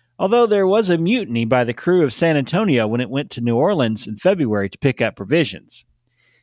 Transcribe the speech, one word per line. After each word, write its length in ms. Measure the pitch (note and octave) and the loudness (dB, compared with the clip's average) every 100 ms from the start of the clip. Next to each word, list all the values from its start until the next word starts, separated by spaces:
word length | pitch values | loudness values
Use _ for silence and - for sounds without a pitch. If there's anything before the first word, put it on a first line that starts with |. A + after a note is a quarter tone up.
| _ - | _ -6
although 280 | F#3+ A#3 A#3 | 0 2 2
there 200 | G3+ F#3+ | 2 2
was 240 | G#3 G3 | 2 2
a 80 | E3+ | 0
mutiny 460 | E3 B3 F#3 A#2 | 2 0 -2 -4
by 220 | A2+ B2+ A#2+ | 0 2 0
the 80 | |
crew 280 | A#2 - F3+ | -2 0 2
of 120 | C#3+ | 2
San 240 | - E3 D3+ | 2 2 2
Antonio 500 | C3 F3 G#3+ B2+ G#2+ | 0 -2 2 2 2
when 140 | A#2+ | -2
it 80 | A#2+ | -4
went 200 | C3+ - | -6 -8
to 100 | - | -4
New 140 | A#2+ A#2 | -2 0
Orleans 500 | E3+ F#3 A#2 A2 - | 0 0 0 -2 -8
in 100 | G#2+ | -2
February 520 | F3+ F#3+ B2+ G#2 G2 | 0 0 0 -2 -4
to 80 | - | -2
pick 240 | C3+ - | -2 0
up 160 | A2+ - | -4 -4
provisions. 640 | G2+ D#3+ B2 F#2+ - - _ _ _ _ _ _ | -2 0 0 -6 -18 -20 _ _ _ _ _ _